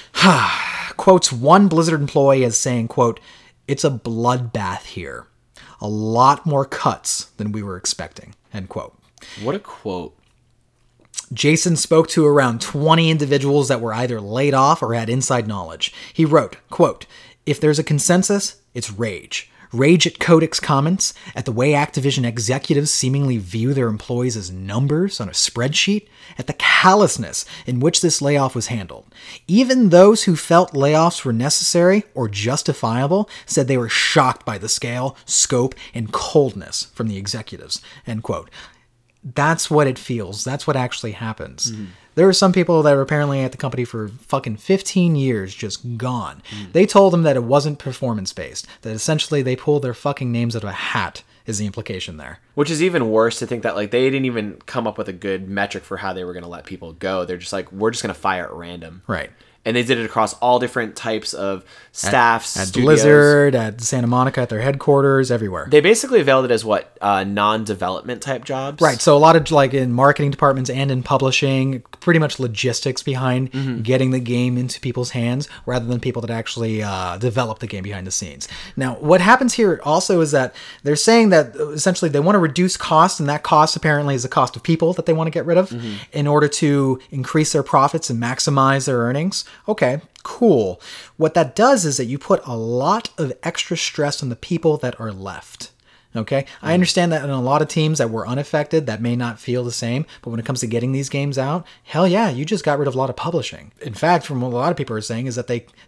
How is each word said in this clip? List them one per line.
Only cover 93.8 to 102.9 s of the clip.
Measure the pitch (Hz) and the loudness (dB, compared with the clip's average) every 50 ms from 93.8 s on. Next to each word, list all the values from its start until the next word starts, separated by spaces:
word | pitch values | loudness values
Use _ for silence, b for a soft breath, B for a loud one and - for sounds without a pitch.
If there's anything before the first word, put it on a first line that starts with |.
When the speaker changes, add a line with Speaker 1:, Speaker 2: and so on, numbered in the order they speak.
| - - - 156 143 143 - - 143 | -6 -6 -4 -2 -2 -2 -2 -6 -6
Speaker 1:
on | 123 | -8
the | 117 | -8
people | - - - 170 165 - 160 151 | -10 -6 -6 -4 0 0 0 0
that | 143 135 123 - - | 0 -4 -8 -8 -8
are | 113 110 | -10 -10
left. | 98 95 95 95 85 76 - - - - - - _ _ b b b b b b - | -10 -10 -12 -12 -14 -14 -16 -20 -20 -20 -20 -20 _ _ b b b b b b -8
Okay? | 113 107 - 139 139 139 B B B | -8 -4 -2 -2 -4 -4 B B B
I | - 151 | -4 0
Speaker 2:
Mm. | 170 | 2
Speaker 1:
understand | 185 180 160 - 185 175 170 | 2 2 2 2 0 0 0
that | 160 151 139 | 0 -2 -2
in | 143 | -4
a | 139 131 | -4 -2
lot | 123 131 143 151 | 0 0 2 0
of | 151 | 0
teams | - - 165 156 156 156 143 | 0 0 0 0 0 2 0
that | 120 113 | 0 -2
were | 113 110 - | -2 -6 -6
unaffected, | 117 123 139 147 - - 151 147 - 160 160 143 | -4 -4 -6 -4 -2 -2 -2 -2 0 0 -2 0
that | 117 107 107 | -2 -6 -4
may | 117 120 120 | -2 -2 -2
not | 123 120 120 110 - | -2 -2 -4 -6 -8
feel | - 127 120 123 120 | -6 -4 -4 -4 -4
the | 120 | -4
same, | - - 120 117 120 143 156 B B B | -6 -6 -4 -4 -4 -4 -6 B B B
but | - 120 | -12 -8
when | 113 117 | -8 -6
it | 113 | -4
comes | - 131 123 | -4 -4 -4
to | 123 | -4
getting | 110 117 117 123 131 | -2 -2 -2 -2 -2
these | 131 139 135 - | -2 -4 -4 -4
games | - 139 143 143 131 | -4 -4 -4 -2 -2
out, | 135 131 139 160 180 - b b b b | -2 -2 -2 -2 -4 -6 b b b b
hell | - - 160 190 | -6 0 2 2
yeah, | 180 180 214 - 180 | 4 4 2 2 0
you | 123 127 147 | -2 -4 -4
just | - 214 165 - | -4 -4 -2 0
got | 151 143 147 | 0 0 0
rid | 143 | 0
of | 135 | -2